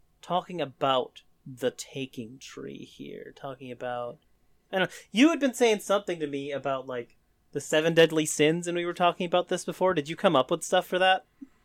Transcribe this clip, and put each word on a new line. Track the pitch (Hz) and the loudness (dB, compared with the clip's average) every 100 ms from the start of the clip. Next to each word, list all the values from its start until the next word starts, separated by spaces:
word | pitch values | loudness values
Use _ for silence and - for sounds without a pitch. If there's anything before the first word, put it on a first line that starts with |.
| _ _ | _ _
talking | - 175 180 175 | -6 -6 -6 -8
about | 135 - 139 131 - - _ _ - | -10 -4 0 0 -2 -10 _ _ -20
the | 127 127 | -4 -4
Taking | - - 139 131 - 110 131 | -4 -12 -12 -12 -12 -16 -16
Tree | - - 135 139 - | -20 -16 -14 -14 -18
here, | - 143 143 - 135 | -18 -16 -16 -18 -16
talking | 143 131 131 | -14 -14 -14
about, | 123 123 123 120 - _ _ _ _ - | -12 -8 -8 -10 -12 _ _ _ _ -6
I | 190 | -2
don't | 185 | -2
know, | - - | -4 -4
you | 196 294 | 4 4
had | 330 | 4
been | 277 233 | -2 2
saying | 240 214 | 2 2
something | - 202 202 170 | 0 -2 -2 -6
to | 147 | -6
me | 139 139 | -6 -8
about, | 139 139 135 131 | -6 -4 -6 -6
like, | 123 120 _ _ _ _ | -10 -10 _ _ _ _
the | 143 | -10
seven | - 156 160 165 | -2 0 2 6
deadly | 165 160 156 | 6 4 -2
sins, | - 151 170 175 | 2 2 2 -2
and | 175 | 2
we | 175 | 2
were | |
talking | 175 175 165 175 | 4 2 2 0
about | 180 175 | 0 0
this | 180 - | -4 -4
before. | 165 185 175 | 0 2 2
Did | 143 | -2
you | 165 | 0
come | 202 147 | 4 4
up | 131 | 4
with | 170 | 0
stuff | - 185 175 | 0 0 2
for | 185 | 2
that? | 185 185 - - - _ | 4 2 -2 -20 -20 _